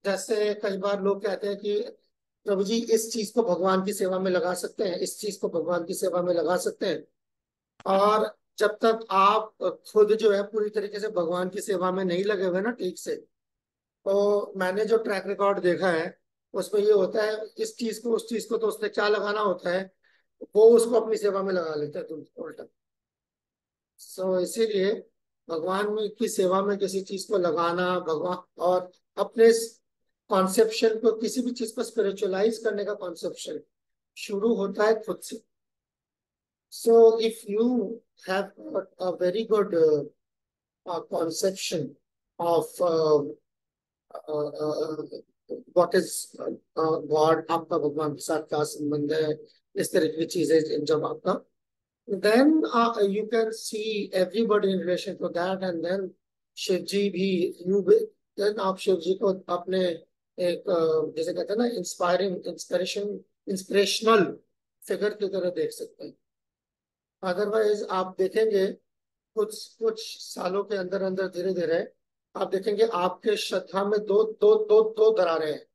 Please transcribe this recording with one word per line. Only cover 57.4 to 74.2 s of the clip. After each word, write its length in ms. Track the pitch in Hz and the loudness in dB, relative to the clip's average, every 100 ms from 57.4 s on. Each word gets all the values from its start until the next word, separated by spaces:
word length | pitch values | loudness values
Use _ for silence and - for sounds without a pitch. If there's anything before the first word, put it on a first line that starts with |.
| 180 - 180 | -2 -4 -2
you 140 | 202 | 0
will, 220 | 180 453 - _ _ - | 4 4 4 _ _ -2
then 200 | 202 214 | -2 0
आप 200 | 190 190 | -4 -2
शिव 180 | 208 185 | 0 0
जी 180 | 185 | 0
को 180 | 190 202 190 - | 0 0 -2 -4
अपने 360 | 175 - 185 185 160 _ _ _ - | -6 -2 -2 -2 -4 _ _ _ -4
एक, 260 | 180 165 - | -2 -2 -2
uh, 460 | 170 160 156 156 170 | 0 2 2 -2 -4
जैसे 160 | 165 | -4
कहते 200 | 180 175 | -4 -4
हैं 60 | 214 | 0
ना, 80 | 240 | 0
इंस्पायरिंग, 800 | 214 180 - 180 180 196 175 - | -2 -8 -2 0 2 0 -4 -8
इंस्पिरेशन, 760 | 175 - 175 185 208 202 190 _ _ - | -12 -4 -4 -2 -4 -6 -8 _ _ -8
इंस्पिरेशनल 880 | 190 - 196 196 - 220 220 165 - _ _ _ _ | -8 0 0 2 0 4 4 4 -2 _ _ _ _
फिगर 320 | - 185 208 | -8 -4 -4
की 140 | - 196 | -2 -4
तरह 220 | 190 175 | -2 -4
देख 200 | 170 151 | -4 -6
सकते 340 | - - _ | -6 -16 _
हैं। 100 | - - _ _ _ _ _ _ _ _ _ _ | -20 -20 _ _ _ _ _ _ _ _ _ _
Otherwise 640 | 185 180 208 220 214 208 240 | -4 -2 0 2 2 0 -2
आप 240 | 185 190 - | -4 -4 -2
देखेंगे 480 | 185 214 220 202 190 - _ _ _ _ _ | 0 2 2 2 0 -4 _ _ _ _ _
कुछ, 400 | 220 208 - - | -4 -4 -6 -16
कुछ 480 | _ 226 220 - - | _ -4 -4 -12 -16
सालों 420 | - - 185 196 | -14 -8 -4 -4
के 120 | 196 202 | -2 -4
अंदर 260 | 180 190 | -4 -4
अंदर 260 | 190 185 185 | -2 -2 -4
धीरे 240 | 180 185 | -4 -4
धीरे 380 | 185 165 165 - _ _ _ _ 185 | -2 0 -2 -4 _ _ _ _ -6
आप 140 | 185 | -2
देखेंगे 360 | 190 202 202 226 | -2 -2 2 2
आपके 500 | 175 180 - 233 208 | 2 -2 0 -2 -2
श्रद्धा 480 | - 190 185 190 | -2 -4 -2 -2
में 140 | 202 214 | 0 0
दो, 220 | - 202 | 2 2